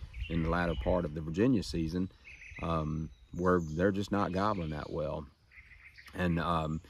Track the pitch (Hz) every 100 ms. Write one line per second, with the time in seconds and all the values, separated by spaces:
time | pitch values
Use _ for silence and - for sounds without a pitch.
0 | - - - 82 80 87 85 80 87 90
1 | 82 78 80 85 123 113 - 85 80 90
2 | 95 - - - - - 85 82 78 78
3 | 78 - - 90 90 90 78 78 98 98
4 | 101 101 87 90 104 101 78 73 - 82
5 | 76 78 78 _ _ - - - - -
6 | - 95 90 82 80 82 78 80